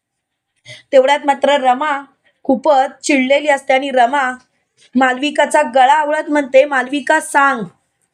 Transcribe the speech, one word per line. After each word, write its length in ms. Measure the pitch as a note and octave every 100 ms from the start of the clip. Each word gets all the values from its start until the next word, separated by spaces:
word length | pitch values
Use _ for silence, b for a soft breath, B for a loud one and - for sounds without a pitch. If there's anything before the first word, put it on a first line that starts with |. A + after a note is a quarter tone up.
| _ _ _ _ _ _ B B _
तेवढ्यात 280 | C4+ C4 D4 D4
मात्र 320 | C#4 C#4 C#4+
रमा 400 | B3+ B3+ D4+ C#4 C#4 _ _ _
खूपच 480 | - B3 D#4+ C4+ C#4 -
चिडलेली 440 | - C#4 C4 C#4+ D4
असते 260 | C#4 C#4
आणि 160 | C4 C#4
रमा 420 | B3+ A#3+ C#4+ B3+ B3 _ _ _ _ b B3
मालविकाचा 640 | C4 B3+ D4 D4+ D4 D4+
गळा 320 | C#4 B3+ B3+
आवळत 360 | D4+ D4 D4+ D#4
म्हणते, 360 | D4 C4 C4 D4
"मालविका 540 | C4+ B3 C#4+ B3+ D#4
सांग, 440 | D#4 C#4+ C#4 B3+ E3+ - _ _ _